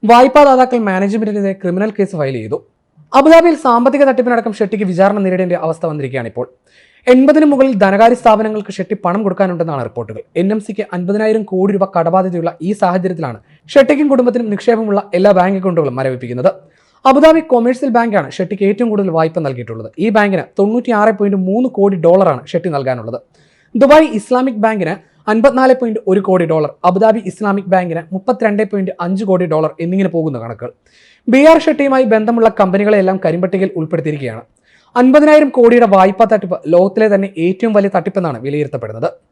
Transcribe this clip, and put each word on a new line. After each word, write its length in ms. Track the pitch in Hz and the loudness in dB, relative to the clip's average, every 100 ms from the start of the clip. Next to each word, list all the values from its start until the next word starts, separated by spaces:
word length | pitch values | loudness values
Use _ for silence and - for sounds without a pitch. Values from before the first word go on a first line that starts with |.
വായ്പാദാതാക്കൾ 760 | 220 233 262 285 285 254 254 247 208 | 6 6 6 6 4 4 2 0 -2
മാനേജ്മെന്റിനെതിരെ 640 | 185 196 214 214 208 196 | -2 -2 -2 -4 -4 -4
ക്രിമിനൽ 400 | 196 185 180 214 214 | -4 -6 -4 -4 -4
കേസ് 160 | 190 180 | -6 -2
ഫയൽ 220 | 139 127 | -6 -6
ചെയ്തു. 200 | 110 151 _ _ _ _ _ | -8 -10 _ _ _ _ _
അബുദാബിയിൽ 420 | 269 285 330 339 311 | 0 6 6 6 0
സാമ്പത്തിക 480 | 262 233 247 277 | 0 2 2 2
തട്ടിപ്പിനടക്കം 500 | 277 254 240 240 233 | 2 2 0 -2 -4
ഷെട്ടിക്ക് 340 | 202 202 208 202 | -4 -4 -2 -4
വിചാരണ 280 | 175 196 208 | 0 0 2
നേരിടേണ്ട 340 | 190 185 180 | -2 -2 -2
അവസ്ഥ 320 | 170 156 160 170 | -2 -4 -6 -6
വന്നിരിക്കുകയാണിപ്പോൾ. 640 | 151 135 131 117 117 - _ _ _ _ _ - | -6 -8 -8 -8 -8 -10 _ _ _ _ _ 2
എൺപതിന് 380 | 254 277 302 302 | 4 4 4 2
മുകളിൽ 280 | 277 269 214 | 2 2 2
ധനകാര്യ 340 | 196 196 226 240 | 0 4 4 4
സ്ഥാപനങ്ങൾക്ക് 540 | 233 214 220 214 208 | 2 2 0 -6 -10
ഷെട്ടി 220 | 190 180 208 180 | -10 -8 -4 -4
പണം 180 | 190 | -2
കൊടുക്കാനുണ്ടെന്നാണ് 580 | 208 180 190 175 165 143 | -4 -2 -2 -2 -6 -6
റിപ്പോർട്ടുകൾ. 380 | 113 - 110 107 - - | -8 -10 -12 -14 -10 -4
എൻ 120 | 190 | -2
എം 80 | 220 | -4
സിക്ക് 240 | 208 208 208 | -6 -10 -8
അൻപതിനായിരം 500 | 180 180 208 220 220 | -8 -6 -2 -2 -2
കോടി 280 | 202 185 190 | -4 -2 -2
രൂപ 120 | 190 190 175 | 0 -2 -2
കടബാധ്യതയുള്ള 560 | 165 185 185 175 165 - | 0 0 -2 -4 -6 -6
ഈ 80 | 175 | -6
സാഹചര്യത്തിലാണ് 680 | 214 190 185 180 170 147 113 _ _ _ | -2 -2 -2 -4 -6 -8 -10 _ _ _
ഷെട്ടിക്കും 340 | 285 269 285 294 | 2 4 2 2
കുടുംബത്തിനും 400 | 269 247 233 226 | 2 0 -2 -4
നിക്ഷേപമുള്ള 500 | 202 - 226 220 202 202 | -4 -2 -2 0 -4 -2
എല്ലാ 180 | 180 202 | 0 2
ബാങ്ക് 260 | 185 180 196 | 2 2 -2
അക്കൗണ്ടുകളും 360 | 185 170 147 123 | -2 -2 -2 -4
മരവിപ്പിക്കുന്നത്. 560 | 131 127 123 123 127 - _ _ _ _ 269 | -6 -6 -8 -2 -4 -4 _ _ _ _ 0
അബുദാബി 340 | 269 311 320 | 4 4 4
കൊമേഴ്സ്യൽ 500 | 320 247 233 254 277 | 0 0 0 -2 -2
ബാങ്കാണ് 380 | 233 233 202 143 | -2 0 -2 -4
ഷെട്ടിക്ക് 340 | - 185 202 196 | -8 -8 -2 -2
ഏറ്റവും 200 | 175 240 | 0 -2
കൂടുതൽ 200 | 208 190 | -2 -2
വായ്പ 300 | 160 160 165 | -2 -2 -2
നൽകിയിട്ടുള്ളത്. 500 | 147 127 120 113 110 - | -6 -8 -12 -12 -14 -4
ഈ 100 | 208 | -2
ബാങ്കിന് 340 | 220 208 185 - - | 0 0 -2 -6 -2
തൊണ്ണൂറ്റിയാറ് 520 | 202 233 240 220 214 202 | -2 -2 -2 0 0 0
പോയിന്റ് 220 | 202 196 185 | -2 -2 -2
മൂന്ന് 200 | 208 254 | -2 -2
കോടി 280 | 247 196 196 160 | 0 -2 2 2
ഡോളറാണ് 360 | 185 185 127 - | 4 2 -2 -4
ഷെട്ടി 220 | 175 175 | -6 -4
നൽകാനുള്ളത്. 500 | 143 131 123 110 117 _ _ _ _ _ 233 | -6 -4 -6 -8 -12 _ _ _ _ _ 0
ദുബായ് 320 | 262 302 311 220 | 6 6 4 -2
ഇസ്ലാമിക് 420 | - 247 262 214 220 | -2 -2 -2 -2 -2
ബാങ്കിന് 280 | 220 165 156 _ _ - | -2 -4 -6 _ _ -2
അൻപത്തിനാല് 420 | 220 269 247 262 | 2 2 2 2
പോയിന്റ് 260 | 254 240 214 - | 2 0 -4 -2
ഒരു 120 | 190 | -2
കോടി 260 | 196 185 165 | 0 0 0
ഡോളർ, 260 | 160 147 - 180 | -2 -4 -2 -2
അബുദാബി 360 | 180 220 220 190 | 2 2 2 -4
ഇസ്ലാമിക് 440 | - 208 196 190 | -6 -4 -4 -2
ബാങ്കിന് 280 | 185 180 165 165 | -2 -2 -8 -8
മുപ്പത്തിരണ്ട് 500 | 185 190 240 220 208 214 | -10 -4 -2 -2 -2 -4
പോയിന്റ് 200 | 202 190 - | -4 -6 -6
അഞ്ച് 240 | 175 190 208 | -6 -4 -2
കോടി 200 | 185 175 | -2 0
ഡോളർ 260 | 156 156 - | -2 -2 -4
എന്നിങ്ങനെ 280 | 170 185 190 | -4 -2 -2
പോകുന്ന 300 | 165 156 127 | -2 -4 -6
കണക്കുകൾ. 320 | 113 113 104 _ _ _ _ _ - | -10 -12 -14 _ _ _ _ _ 0
ബി 160 | 254 302 | 4 6
ആർ 80 | 330 | 6
ഷെട്ടിയുമായി 440 | 330 302 277 262 | 4 0 0 0
ബന്ധമുള്ള 460 | 254 220 214 233 220 214 | 2 0 0 2 0 2
കമ്പനികളെയെല്ലാം 600 | 190 196 208 208 190 190 180 | 0 0 0 2 0 -2 -2
കരിമ്പട്ടികയിൽ 460 | 165 180 190 185 175 | -2 -4 -2 -4 -4
ഉൾപ്പെടുത്തിയിരിക്കുകയാണ്. 680 | 160 165 151 151 131 110 - _ _ _ _ 247 | -6 -6 -6 -8 -8 -12 -18 _ _ _ _ 0
അൻപതിനായിരം 540 | 254 294 302 302 294 | 4 6 6 4 4
കോടിയുടെ 360 | 262 233 240 233 | 4 4 6 4
വായ്പാ 400 | 190 190 196 220 | 4 4 2 0
തട്ടിപ്പ് 260 | 214 196 175 - | 0 -2 -8 0
ലോകത്തിലെ 340 | 175 196 190 220 202 | 2 2 0 0 0
തന്നെ 140 | 196 190 | -2 -4
ഏറ്റവും 340 | 170 185 226 | -4 -2 0
വലിയ 160 | 208 196 190 | 0 0 -2
തട്ടിപ്പെന്നാണ് 440 | 170 196 170 120 | -4 -6 -6 -6
വിലയിരുത്തപ്പെടുന്നത്. 640 | 131 147 143 131 110 110 147 - _ | -6 -6 -6 -8 -10 -8 -8 -8 _